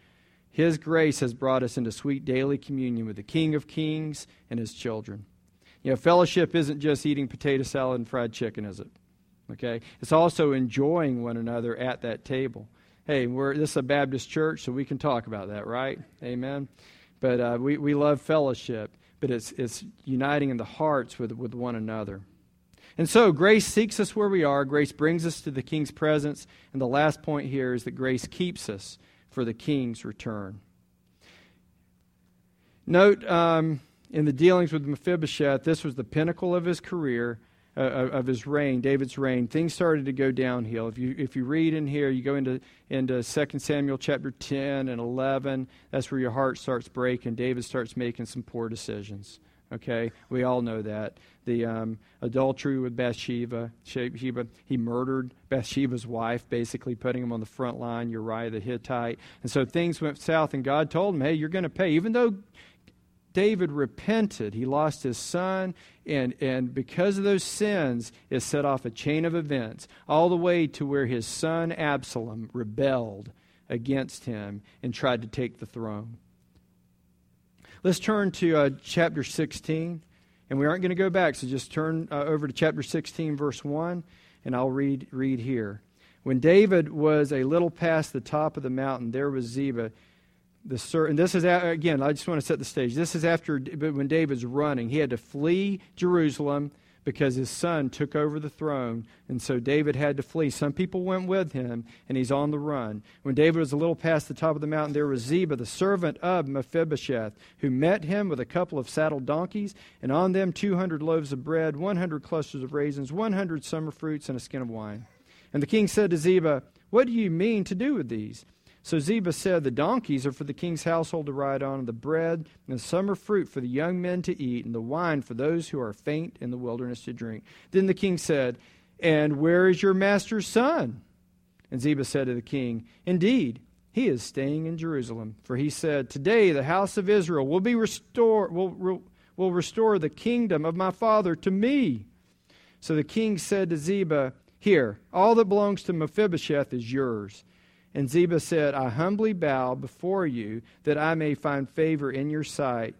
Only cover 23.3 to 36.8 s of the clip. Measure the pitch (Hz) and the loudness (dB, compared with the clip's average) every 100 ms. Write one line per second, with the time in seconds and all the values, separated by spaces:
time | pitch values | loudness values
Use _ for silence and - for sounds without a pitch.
23.3 | 147 190 220 - - 220 - 202 214 208 | 8 8 6 6 2 2 0 -2 0 2
24.3 | 196 147 139 139 147 143 - 156 170 165 | 4 4 2 2 2 2 2 2 2 -2
25.3 | 156 - 135 127 156 143 - 156 151 151 | -4 -6 -6 -4 -2 -4 0 2 2 0
26.3 | 143 - - _ 135 127 139 151 - - | -6 -14 -20 _ -4 0 4 2 2 -4
27.3 | 147 139 135 127 123 123 127 131 127 - | -4 -2 -2 -2 -2 -6 -4 -2 -2 -4
28.3 | - 180 - - 101 - - _ _ _ | -4 -4 -4 -8 -10 -10 -20 _ _ _
29.3 | - 117 113 - 143 123 113 120 113 123 | -6 -4 -4 -2 -2 -2 -8 -12 -10 -8
30.3 | 107 95 104 _ _ _ _ _ _ _ | -8 -10 -14 _ _ _ _ _ _ _
31.3 | - _ _ _ _ _ _ _ _ _ | -20 _ _ _ _ _ _ _ _ _
32.3 | _ _ _ _ _ - 175 202 196 - | _ _ _ _ _ 4 8 8 6 2
33.3 | 170 170 160 160 143 - _ - 156 151 | 4 4 4 2 -2 -8 _ -6 0 2
34.3 | 131 170 180 170 160 139 143 - 180 151 | 6 8 8 4 0 -4 -4 0 0 -2
35.3 | - 143 135 160 160 156 127 117 151 160 | 0 2 2 2 0 -2 -6 -4 0 0
36.3 | 170 180 175 170 165 | 0 0 0 0 -4